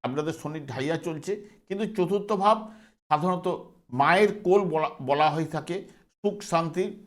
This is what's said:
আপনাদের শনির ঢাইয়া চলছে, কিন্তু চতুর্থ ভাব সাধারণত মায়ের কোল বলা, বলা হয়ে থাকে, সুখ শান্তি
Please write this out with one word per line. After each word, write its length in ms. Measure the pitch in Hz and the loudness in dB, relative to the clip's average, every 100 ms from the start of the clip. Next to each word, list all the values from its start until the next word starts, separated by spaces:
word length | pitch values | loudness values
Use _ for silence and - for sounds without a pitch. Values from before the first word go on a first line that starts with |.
আপনাদের 300 | 123 139 151 160 | -4 -4 -4 -6
শনির 240 | 151 156 135 | -8 -10 -10
ঢাইয়া 260 | 120 143 165 170 | -6 -2 -2 -4
চলছে, 280 | 156 175 208 - _ _ | -8 -6 -8 -8 _ _
কিন্তু 180 | 196 214 - | -6 -4 -2
চতুর্থ 320 | 175 202 202 208 | 0 0 -2 2
ভাব 140 | 196 220 - - - _ _ | 4 2 0 -18 -20 _ _
সাধারণত 380 | 151 175 180 185 - - _ _ 123 | 0 2 0 -2 -4 -8 _ _ 2
মায়ের 320 | 143 185 208 - - | 4 6 4 2 4
কোল 160 | 202 185 | 4 4
বলা, 160 | 156 147 - 135 | 0 -2 -4 -2
বলা 180 | 143 151 151 | 2 4 2
হয়ে 140 | 156 156 | -4 -6
থাকে, 200 | - 180 - - _ _ | -6 -8 -8 -20 _ _
সুখ 160 | 202 202 - | -2 -2 -2
শান্তি 340 | 170 165 175 208 214 | 0 0 -2 -4 -6